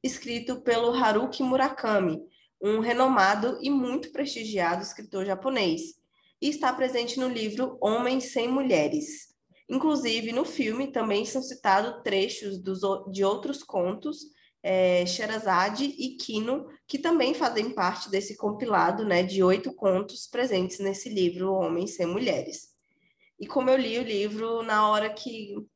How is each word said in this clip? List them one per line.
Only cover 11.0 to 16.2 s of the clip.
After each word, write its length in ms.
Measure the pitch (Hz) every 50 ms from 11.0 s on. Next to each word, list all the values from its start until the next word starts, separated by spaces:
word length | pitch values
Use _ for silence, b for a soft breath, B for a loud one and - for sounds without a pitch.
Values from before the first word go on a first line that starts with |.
| 220 214 202 202 220
são 180 | 208 - 262 262
citados 600 | - 254 - - 214 190 196 214 240 247 - -
trechos 560 | 208 196 196 190 233 - - 220 202 196 180
dos 240 | 180 190 190 185 196
o-, 280 | 196 196 190 - 196
de 140 | 190 190 196
outros 380 | 190 208 254 - - 277 - -
contos, 560 | _ - 196 175 180 208 214 - 294 311 - - b b b b b b _ -
é, 420 | 196 190 185 185 180 180 180 175
Sherazade 800 | 175 180 - 220 214 220 220 220 202 185 175 185 208 214 233 277
e 320 | 285 - - 254 262 -
Kino, 500 | -